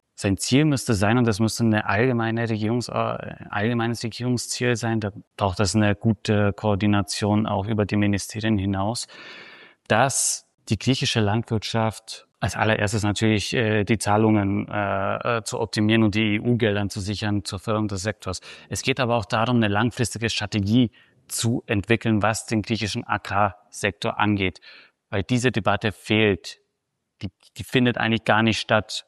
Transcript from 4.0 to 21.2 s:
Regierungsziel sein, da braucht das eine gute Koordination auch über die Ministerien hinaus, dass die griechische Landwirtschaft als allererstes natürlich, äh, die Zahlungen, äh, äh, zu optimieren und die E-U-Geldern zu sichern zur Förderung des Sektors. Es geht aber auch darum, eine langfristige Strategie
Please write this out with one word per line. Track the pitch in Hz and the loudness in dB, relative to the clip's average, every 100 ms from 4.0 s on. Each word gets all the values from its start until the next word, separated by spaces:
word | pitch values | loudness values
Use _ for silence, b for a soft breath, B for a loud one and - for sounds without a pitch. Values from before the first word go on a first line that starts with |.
Regierungsziel | 113 - 123 123 - - 123 | -6 -4 -2 -2 -2 -2 -2
sein, | 117 117 113 | 0 -2 -2
da | 104 - - - | -4 -8 -12 -2
braucht | 101 90 | 0 2
das | 98 107 | 2 4
eine | 104 | 2
gute | 101 117 107 - 104 101 | 2 0 0 0 2 2
Koordination | 98 107 98 104 101 98 - 104 104 110 | 0 0 2 2 2 0 -2 0 2 0
auch | 101 98 | -2 -2
über | 107 101 | -2 0
die | |
Ministerien | 104 104 101 - 107 110 104 | 2 2 0 -4 -4 0 0
hinaus, | 98 95 101 120 - B B B B B B B - | 0 -2 -2 -4 -8 B B B B B B B 0
dass | 110 135 - - - _ _ - | 2 4 2 -2 -4 _ _ -4
die | 110 | -2
griechische | - 135 131 117 | 0 0 0 0
Landwirtschaft | 101 110 - 110 - 117 110 - - - _ - | 0 0 -2 -4 -2 -2 -2 -4 -14 -18 _ -6
als | 95 - | -6 -2
allererstes | 107 110 104 110 | 0 2 0 0
natürlich, | 104 101 110 107 - | -2 0 2 2 0
äh, | 131 110 107 | -2 0 0
die | 98 110 | 0 0
Zahlungen, | - 104 110 107 98 101 - | 2 2 4 4 2 -2 -4
äh, | 104 101 98 101 104 123 117 | -4 -4 -2 -2 -4 -2 -4
äh, | |
zu | 107 123 | -4 -6
optimieren | 113 - 107 113 | -4 0 2 4
und | 110 107 | 4 2
die | 110 | 0
E-U-Geldern | 104 120 120 110 101 101 | 0 0 2 2 0 -2
zu | 107 | -4
sichern | 95 101 107 104 | -6 -4 -2 -2
zur | - 95 | -4 -8
Förderung | - 107 104 | -2 -2 -2
des | 101 | -4
Sektors. | 104 - - 90 B B B | -4 -6 -8 -10 B B B
Es | 101 | -6
geht | - 135 | -2 0
aber | 120 | 0
auch | 120 | 0
darum, | 101 113 113 120 | 0 0 2 2
eine | 110 | 2
langfristige | 101 117 - 117 104 113 | 2 0 0 -4 -2 -4
Strategie | - 104 110 98 117 117 b b b | -4 -2 -2 2 2 2 b b b